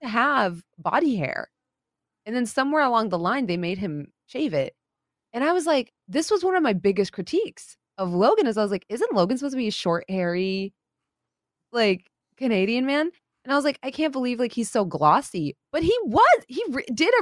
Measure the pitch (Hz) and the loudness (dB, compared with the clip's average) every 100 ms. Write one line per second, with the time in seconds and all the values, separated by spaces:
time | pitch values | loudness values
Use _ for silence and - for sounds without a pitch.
0 | 254 226 269 269 196 170 - - 165 220 | -6 -2 0 0 -2 -4 -16 -10 -2 0
1 | 320 214 143 - - _ _ _ _ _ | 0 0 -2 -6 -10 _ _ _ _ _
2 | _ _ 208 247 233 - 269 302 269 233 | _ _ -6 -4 -2 -2 0 2 2 2
3 | 220 175 175 269 214 175 170 190 196 147 | 0 -2 -2 -2 -2 -2 -2 -4 -4 -6
4 | 143 _ _ - 302 151 131 _ _ _ | -10 _ _ -4 -2 -2 -2 _ _ _
5 | _ _ _ 233 294 359 320 285 233 _ | _ _ _ -2 0 0 2 0 -2 _
6 | - 240 320 415 370 370 294 190 196 196 | -6 -4 0 0 2 2 2 2 0 0
7 | 196 - 180 339 440 - - - _ - | -2 -4 -4 -2 -2 -8 -20 -20 _ -6
8 | 185 175 220 440 277 214 208 196 - 208 | -2 2 4 4 2 0 -2 -2 -6 -4
9 | 480 226 175 247 277 262 220 - 180 170 | -2 2 2 0 -4 -4 -4 -4 -2 -2
10 | - 190 175 180 190 190 196 _ _ _ | -2 -4 -2 -2 -2 -4 -6 _ _ _
11 | _ _ _ _ _ _ _ 240 214 185 | _ _ _ _ _ _ _ 0 2 2
12 | _ _ _ - 262 208 196 240 262 285 | _ _ _ -4 0 2 2 0 0 0
13 | 330 - _ _ 247 285 285 277 262 262 | -2 -6 _ _ -2 0 0 -2 -6 -2
14 | 311 269 247 240 247 233 220 233 190 156 | -2 -2 -2 -2 -2 -2 -2 0 -2 2
15 | 151 202 - 185 147 - _ 311 330 480 | 4 4 0 -6 -6 -8 _ -2 2 0
16 | 370 262 523 605 - 262 440 262 - 233 | 2 4 6 6 2 -8 -4 -6 -6 0
17 | 339 494 | 2 2